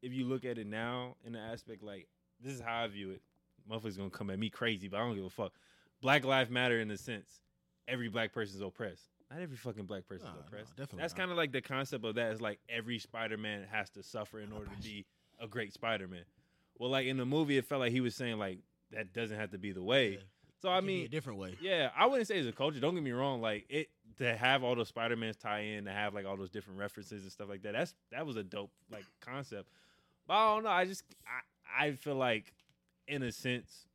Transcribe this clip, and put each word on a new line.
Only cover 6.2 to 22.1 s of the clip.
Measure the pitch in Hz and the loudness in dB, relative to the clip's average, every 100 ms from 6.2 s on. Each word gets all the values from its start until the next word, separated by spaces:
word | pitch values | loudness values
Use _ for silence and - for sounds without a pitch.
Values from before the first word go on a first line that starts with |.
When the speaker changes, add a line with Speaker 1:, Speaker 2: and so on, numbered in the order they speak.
Speaker 1:
Lives | 131 135 123 | 8 4 4
Matter | 123 127 117 | 4 4 4
in | 107 | 2
the | 104 | -4
sense, | - 110 - - _ _ _ _ - | -6 -8 -8 -20 _ _ _ _ -6
every | 123 117 | -4 -2
black | 107 113 | 0 0
person's | - 107 95 | 0 -4 -4
oppressed. | 98 - 110 76 - _ _ | -8 -4 -8 -8 -20 _ _
Not | 147 | -10
every | 175 127 | -8 -8
fucking | 123 104 | -8 -6
black | 95 101 87 | -6 -8 -8
person's | 92 107 | -12 -12
Speaker 2:
Nah, | 80 | -14
nah, | 71 | -14
Speaker 1:
oppressed. | 104 110 - | -14 -14 -12
Speaker 2:
definitely | 139 - | -12 -6
Speaker 1:
That's | 165 170 | -6 -2
Speaker 2:
not. | |
Speaker 1:
kinda | 185 | -2
like | 170 160 | 2 2
the | 131 | 0
concept | - 131 135 135 | -2 -2 -2 -2
of | 110 110 | 0 2
that | 117 | 2
is, | 110 | 2
like, | 110 104 - | -2 -4 -4
every | 117 113 120 | -4 -2 -4
Spider-Man | - 117 113 107 107 104 98 | -6 -4 -2 -2 -2 -4 -4
has | 107 98 | -4 -4
to | - | -8
suffer | 95 113 104 110 | -10 -6 -6 -8
in | 104 | -10
order | 107 | -10
to | 104 | -10
Speaker 2:
Oppressed. | 98 | -10
Speaker 1:
be | 110 104 95 _ _ _ | -8 -10 -12 _ _ _
a | 117 | -8
great | 117 104 | -4 -6
Spider-Man. | - 117 110 95 90 85 _ _ _ _ - | -2 0 0 -2 -10 -14 _ _ _ _ -6
Well, | 123 | 0
like, | 135 127 | 2 2
in | 135 | 0
the | 123 | 2
movie, | 147 151 139 | 2 4 4
it | 120 | 2
felt | 139 | 2
like | 123 | 2
he | 120 | 4
was | 123 - | 2 0
saying, | 127 110 | -2 -2
like, | 101 92 - _ _ | -4 -6 -12 _ _
that | 107 101 | -8 -6
doesn't | 95 117 107 | -4 -4 -2
have | 107 | -4
to | 95 | -4
be | 101 | -6
the | 92 | -4
way. | 92 135 120 | 4 6 6
Speaker 2:
Yeah. | 95 98 _ _ _ | 2 -10 _ _ _
Speaker 1:
So, | 190 | 2
Speaker 2:
It | |
Speaker 1:
I | 185 | 4
Speaker 2:
can | 190 | 4
be | 190 | 0
Speaker 1:
mean, | 160 | -2
Speaker 2:
a | |
different | 151 135 104 | -4 -4 -6
way. | 95 92 | -8 -6
Speaker 1:
yeah, | 175 180 131 123 | 0 2 2 6
I | |
wouldn't | 214 | 6